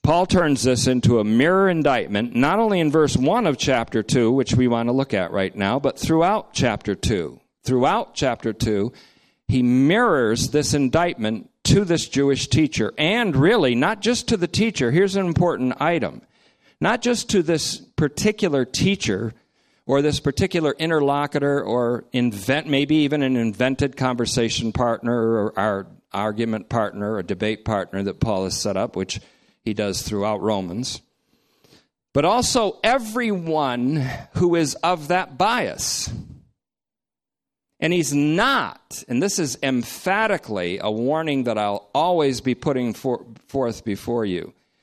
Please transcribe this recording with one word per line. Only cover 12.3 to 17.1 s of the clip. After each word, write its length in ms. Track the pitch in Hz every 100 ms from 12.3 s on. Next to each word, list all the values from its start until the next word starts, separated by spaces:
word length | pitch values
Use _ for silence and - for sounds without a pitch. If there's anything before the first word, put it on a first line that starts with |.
| 135 -
teacher, 440 | - 151 - 107 -
and 400 | 151 226 220 135
really 380 | 156 233 135
not 260 | 120 165 214
just 280 | 214 240 -
to 80 | 220
the 100 | 170
teacher. 420 | - 220 - 120
Here's 260 | 151 196 190
an 100 | 185
important 540 | 160 175 131 127 -
item. 420 | 156 170 92 62 _ _ _ _ _ _
Not 220 | 170 240
just 260 | 240